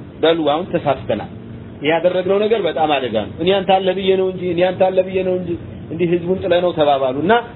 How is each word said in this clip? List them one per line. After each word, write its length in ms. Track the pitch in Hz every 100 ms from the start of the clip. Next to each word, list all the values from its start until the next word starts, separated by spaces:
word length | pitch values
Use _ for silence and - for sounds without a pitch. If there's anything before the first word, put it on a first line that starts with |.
| - -
በሉ 200 | 156 170 147
አሁን 180 | 147 -
ተሳስተናል፣ 640 | 170 143 131 - 110 - - - - - -
ያደረግነው 560 | 143 165 175 180 180 196
ነገር 220 | 208 220
በጣም 280 | 170 156 156
አደጋ 240 | 143 123 107
ነው። 140 | 98 -
«እኔ 120 | 165
አንተ 180 | 196 190
አለ 160 | 190 190
ብዬ 160 | 180 190 190
ነው 100 | 190
እንጂ፣ 140 | 185 180
እኔ 120 | 170
አንተ 180 | 180 180
አለ 160 | 185 185
ብዬ 160 | 185 190
ነው 120 | 185 185
እንጂ፣ 140 | 175 170 - - -
እንዲህ 180 | 160 175
ህዝቡን 300 | 175 170 185
ጥለነው» 300 | 190 175 175
ተባባሉና 600 | 160 147 139 131 131 160 233 226